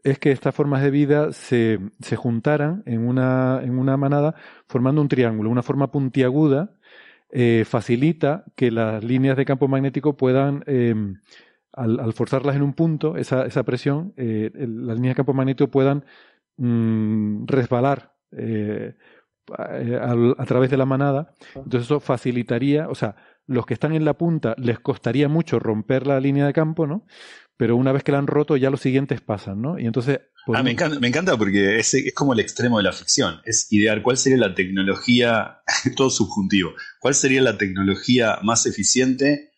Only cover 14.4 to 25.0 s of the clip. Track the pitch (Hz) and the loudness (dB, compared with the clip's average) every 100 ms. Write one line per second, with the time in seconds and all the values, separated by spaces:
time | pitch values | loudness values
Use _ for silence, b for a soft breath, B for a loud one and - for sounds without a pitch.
14.4 | 110 - 127 113 123 113 127 131 135 135 | -4 -6 -8 -8 -6 -2 0 0 0 0
15.4 | 131 131 139 139 135 143 - b b b | 0 0 2 4 2 0 -6 b b b
16.4 | _ - 123 117 113 110 107 110 104 104 | _ -4 0 0 2 0 0 0 -2 -4
17.4 | 120 131 120 123 135 139 - _ _ - | -2 0 2 0 0 -2 -8 _ _ -10
18.4 | 113 110 104 107 113 117 b b b _ | -6 -4 -4 -6 -8 -14 b b b _
19.4 | - - - 131 120 123 123 120 120 139 | -18 -12 -10 -6 -4 -4 0 2 2 2
20.4 | 123 123 127 135 131 131 143 139 160 _ | 0 2 2 2 0 2 0 -2 -4 _
21.4 | B 135 135 123 120 147 - 127 135 123 | B -16 -4 -4 0 -2 0 -2 -2 -4
22.4 | 117 117 139 147 160 135 113 - b b | -2 -2 2 0 -2 -4 -6 -6 b b
23.4 | - 131 139 117 151 160 151 139 170 165 | -4 -4 -2 -4 0 0 0 0 0 0
24.4 | 113 117 120 113 - 127 | -2 -2 -2 -2 -4 -4